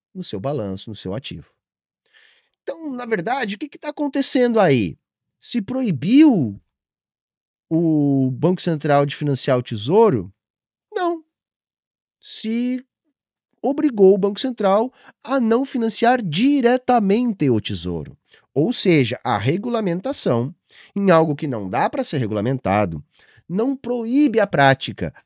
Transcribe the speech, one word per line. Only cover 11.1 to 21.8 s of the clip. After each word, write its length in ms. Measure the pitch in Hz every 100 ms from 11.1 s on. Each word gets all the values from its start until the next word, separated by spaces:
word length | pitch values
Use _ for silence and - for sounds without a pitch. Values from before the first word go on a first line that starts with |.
| 330 311 _ _ _ _ _ _ _ _ _
Se 640 | - - 220 233 247 254 262 _ _ _ _ _ _ _
obrigou 520 | 247 285 302 226 190
o 40 | 196
Banco 220 | 196 202
Central 520 | 262 233 202 202 254 - - _
a 160 | - 269
não 280 | 226 226 269
financiar 560 | 254 226 - 226 254
diretamente 1300 | 202 147 262 285 233 247 - 247 196 208 247 196 143
o 100 | 113
Tesouro. 560 | - 95 87 85 67 - _ - _
Ou 180 | - 170
seja, 480 | 247 196 160 117 120
a 140 | 120 107
regulamentação, 1160 | 107 175 233 233 214 170 262 285 190 120 127 - _ - - 196
em 140 | 196
algo 260 | 165 160 147
que 100 | 156
não 220 | 120 95
dá 200 | 113